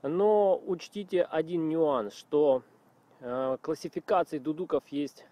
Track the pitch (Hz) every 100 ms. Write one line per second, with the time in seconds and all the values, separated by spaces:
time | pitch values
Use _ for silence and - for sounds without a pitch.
0 | 139 170 208 214 202 180 - 175 - 208
1 | 190 180 175 160 160 170 156 160 156 131
2 | 104 - - 147 147 131 - _ _ _
3 | _ _ 123 127 131 131 - 156 165 -
4 | - 190 170 151 131 151 175 147 _ 143
5 | 143 - -